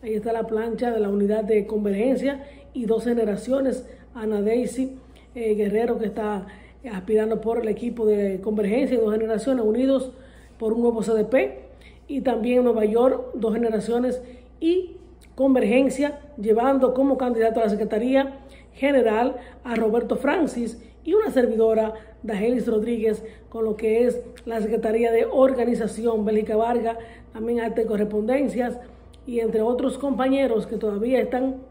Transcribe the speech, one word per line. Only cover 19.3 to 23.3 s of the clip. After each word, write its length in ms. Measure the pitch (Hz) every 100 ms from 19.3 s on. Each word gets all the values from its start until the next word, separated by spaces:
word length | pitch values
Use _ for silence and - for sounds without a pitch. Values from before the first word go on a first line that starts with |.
| - - -
a 140 | 254 233
Roberto 400 | 220 233 - 220
Francis 680 | 269 349 277 247 233 - - -
y 120 | -
una 160 | 403 427
servidora, 640 | 247 240 220 220 220 220 220 - -
Dajelis 440 | 214 202 220 254 202
Rodríguez, 580 | 214 220 240 220 214 -